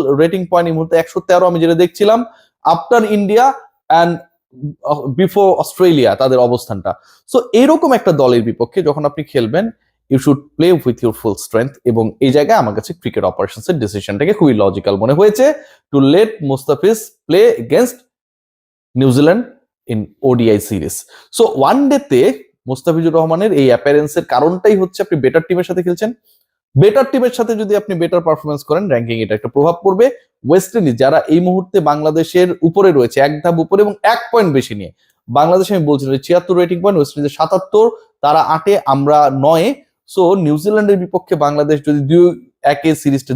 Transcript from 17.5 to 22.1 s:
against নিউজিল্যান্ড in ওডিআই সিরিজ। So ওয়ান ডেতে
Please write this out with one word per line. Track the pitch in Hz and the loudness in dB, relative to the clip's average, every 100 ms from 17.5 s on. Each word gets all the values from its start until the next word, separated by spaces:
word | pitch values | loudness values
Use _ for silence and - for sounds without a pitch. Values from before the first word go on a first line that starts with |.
| 226 | 0
against | 113 160 247 - _ _ _ _ _ _ _ _ _ 123 | -2 0 0 -4 _ _ _ _ _ _ _ _ _ 0
নিউজিল্যান্ড | 135 127 151 208 240 - _ _ - | 2 4 2 2 -2 -14 _ _ -10
in | 110 101 _ 135 | -8 -8 _ -2
ওডিআই | 123 113 104 - | 0 2 0 -2
সিরিজ। | 101 71 - - - _ - | -6 -8 -10 -16 -20 _ 0
So | 453 240 | 0 2
ওয়ান | 135 247 277 | 0 2 2
ডেতে | 285 - | 0 0